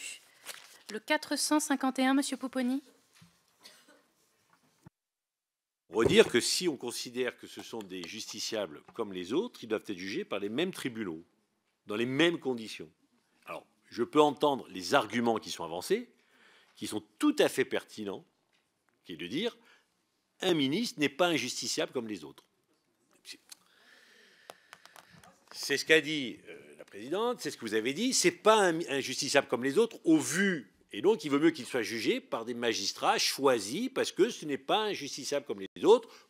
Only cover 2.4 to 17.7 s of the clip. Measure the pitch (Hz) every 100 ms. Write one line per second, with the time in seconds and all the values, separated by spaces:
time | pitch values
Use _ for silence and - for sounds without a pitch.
2.4 | 262 262 247 269 - _ _ _ - _
3.4 | _ _ - - _ _ _ _ _ _
4.4 | _ _ _ _ - _ _ _ _ _
5.4 | _ _ _ _ _ 90 120 196 - 120
6.4 | - - 180 131 120 - 127 120 123 -
7.4 | - - 95 117 98 92 87 104 - 107
8.4 | - 110 92 71 - - 107 92 87 139
9.4 | 240 - 117 107 - 92 95 127 208 104
10.4 | 101 117 185 - 135 113 98 80 - _
11.4 | _ _ _ _ - 107 120 135 170 165
12.4 | 131 120 110 - 78 _ _ _ _ _
13.4 | - 85 - _ _ 101 113 147 151 139
14.4 | 151 131 - 92 90 135 107 117 117 110
15.4 | - - 82 85 - 208 247 _ _ _
16.4 | _ _ _ - 104 107 - _ 294 -
17.4 | 156 - 127